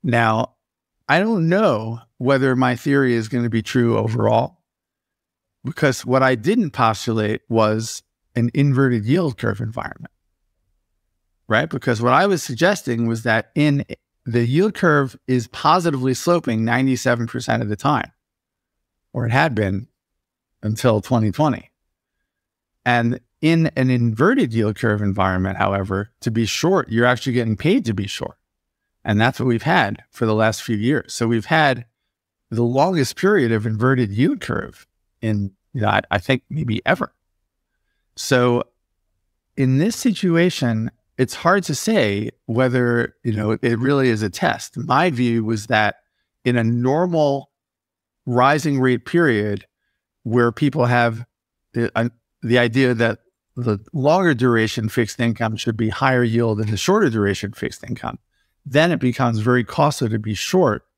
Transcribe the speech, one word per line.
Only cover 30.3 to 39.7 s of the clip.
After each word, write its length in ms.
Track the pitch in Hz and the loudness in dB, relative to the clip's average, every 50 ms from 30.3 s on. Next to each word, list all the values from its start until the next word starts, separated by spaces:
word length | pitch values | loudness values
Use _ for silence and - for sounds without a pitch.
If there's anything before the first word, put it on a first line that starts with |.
| 107 | 2
last 280 | 107 110 110 107 - - | 2 2 0 0 -2 -6
few 140 | - 117 | -4 -4
years. 380 | 104 107 123 151 131 - - - | -2 0 0 0 -2 -4 -6 -6
So 140 | - 120 113 | -4 -2 0
we've 180 | 120 113 104 | 0 -2 -2
had 400 | - 160 160 156 143 127 120 120 _ _ _ _ _ _ _ _ _ _ _ _ _ | 0 0 2 2 2 0 -2 -6 _ _ _ _ _ _ _ _ _ _ _ _ _
the 140 | 117 110 120 | -4 -2 0
longest 520 | 117 123 135 143 180 190 165 135 - - | 0 2 2 2 2 2 0 0 -2 -2
period 360 | - - 190 214 196 131 117 113 | -2 0 2 2 2 2 2 0
of 120 | 110 104 | 0 -2
inverted 460 | 117 110 107 113 131 135 127 123 101 | -2 -4 0 0 0 2 2 0 -2
yield 300 | 98 101 131 190 294 202 | 0 0 0 0 0 -4
curve 460 | - - 117 - - - - - - _ _ _ _ _ _ _ - | -6 -6 -6 -6 -6 -8 -14 -20 -20 _ _ _ _ _ _ _ -4
in, 300 | 113 107 104 101 98 _ _ _ _ _ | -2 -2 -2 -2 -6 _ _ _ _ _
you 100 | 139 110 | -4 0
know, 60 | 101 | 0
I, 120 | 104 101 - - | 0 0 0 0
I 80 | - 101 | -4 -4
think 240 | - - 135 127 _ _ | 0 0 -2 -2 _ _
maybe 320 | - 151 160 123 107 - - | -8 -6 -4 -4 -4 -4 -2
ever. 300 | - - - - - _ _ _ _ _ _ _ _ _ _ _ _ _ _ _ _ _ _ _ _ _ | -2 -2 -2 -2 -10 _ _ _ _ _ _ _ _ _ _ _ _ _ _ _ _ _ _ _ _ _
So 480 | - - - 135 127 123 123 120 120 - _ _ _ _ _ _ _ _ _ _ _ _ _ _ _ _ _ _ | -14 -4 0 2 2 4 4 2 0 -2 _ _ _ _ _ _ _ _ _ _ _ _ _ _ _ _ _ _
in 220 | - 135 131 | -2 0 2